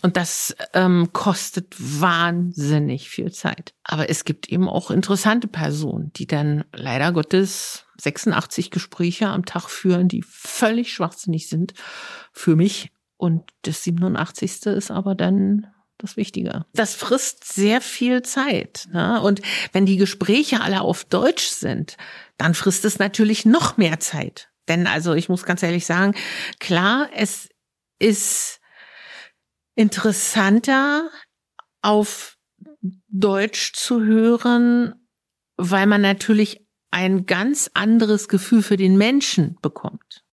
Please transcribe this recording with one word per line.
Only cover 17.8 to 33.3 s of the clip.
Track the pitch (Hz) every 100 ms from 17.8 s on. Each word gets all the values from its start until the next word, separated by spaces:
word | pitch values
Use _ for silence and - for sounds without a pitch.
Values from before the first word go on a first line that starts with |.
viel | - - 247 254
Zeit, | 247 - 277 220 - - 180
ne? | 170 175 233
Und | 196 196 - - -
wenn | 185 190
die | 190
Gespräche | 196 - 180 240 294 226
alle | - 190
auf | - 175
Deutsch | - 180 262 - -
sind, | - 110 - 151 - - - - _
dann | 160
frisst | 170 196 185 208
es | -
natürlich | 202 202 214 214 220
noch | 302 - -
mehr | 175 160
Zeit. | - 147 - - - _ -
Denn, | 165 202
also, | 101 170
ich | 156 170
muss | 180
ganz | - 175
ehrlich | 170 175 -
sagen, | 175 196 202 - - - -
klar, | - 175 190 254 294
es | 285 214 - - _ _ _ _ _
ist | 220 202 - - - - _ _ - - - - - _ _ _ _ -
interessanter, | 214 - 220 202 - - 196 214 254 269 277 294 320 - - _ _ - _ _
auf | 208 208 208 - - _ _ _ 247 294 185 185 _
Deutsch | 190 202